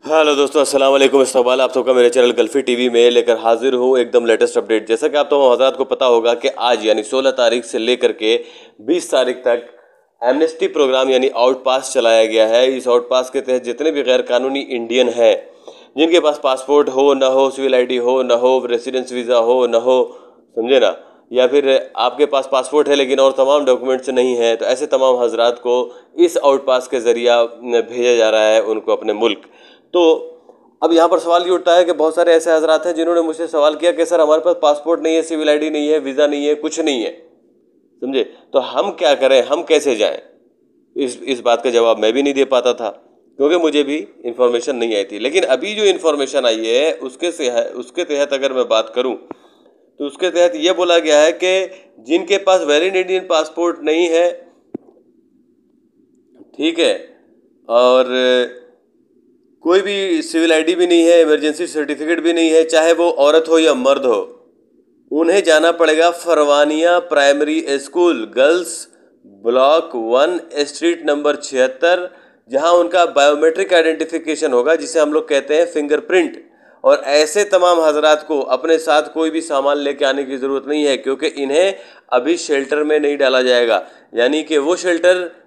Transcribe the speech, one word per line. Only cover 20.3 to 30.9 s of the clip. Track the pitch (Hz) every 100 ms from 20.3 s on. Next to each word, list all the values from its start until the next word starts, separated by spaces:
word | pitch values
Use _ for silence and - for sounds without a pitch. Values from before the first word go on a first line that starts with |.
| _ _ -
समझे | 113 135
ना, | 104 82 - _ _
या | 120 127
फिर | 143 139 131 - -
आपके | 123 123 147
पास | 139 135
पासपोर्ट | 135 123 147 139
है | 143
लेकिन | 135 135
और | 135
तमाम | 131 135 147 135
डॉक्यूमेंट्स | 123 127 131 131
नहीं | 127 127 120
हैं, | 117 113
तो | 107
ऐसे | 127 147
तमाम | 135 131 127
हजरात | 120 113 117 117
को | 123 123 120 - _ -
इस | 170 -
आउट | 143 139 135
पास | 127 123
के | 131
ज़रिया | 113 117 120 120
भेजा | 117 117 123 117 107 120 120 120
जा | 110
रहा | 110 107
है | 110
उनको | 107 107 104
अपने | 104 110 104
मुल्क। | 113 98 - _ - - _
तो | 180 165 160 - - _ - _ _
अब | 160